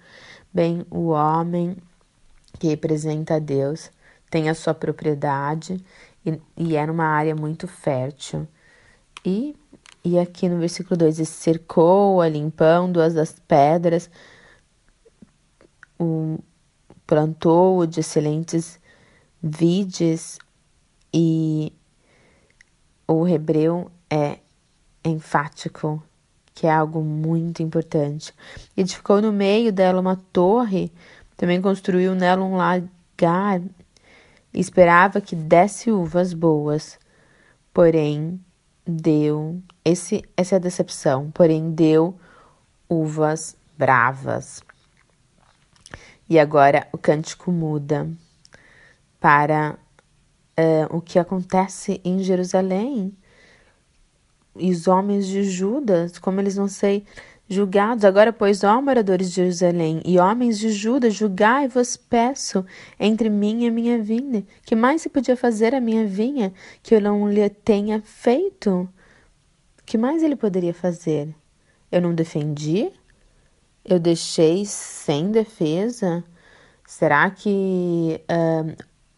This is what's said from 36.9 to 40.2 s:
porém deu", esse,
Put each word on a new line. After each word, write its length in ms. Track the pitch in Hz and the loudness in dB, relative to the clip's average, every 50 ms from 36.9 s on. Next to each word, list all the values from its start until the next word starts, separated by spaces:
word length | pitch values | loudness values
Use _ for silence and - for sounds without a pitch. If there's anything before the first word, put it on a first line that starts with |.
| - _ _ _ _ _ _ _ _ _ _ _ _ _ _ _ | -18 _ _ _ _ _ _ _ _ _ _ _ _ _ _ _
porém 720 | - 185 175 165 160 160 151 147 147 151 156 165 180 185 185 _ _ _ _ _ _ _ _ | 2 4 4 6 4 4 0 0 -2 -4 -6 -8 -8 -12 -14 _ _ _ _ _ _ _ _
deu", 800 | 180 170 160 156 165 151 151 151 151 151 151 151 156 170 180 185 - _ _ - | -8 -8 -2 0 2 2 2 2 0 -2 -2 -6 -8 -10 -12 -14 -18 _ _ -2
esse, 380 | 160 175 180 - - 214 202 | 0 0 0 -2 -4 -6 -6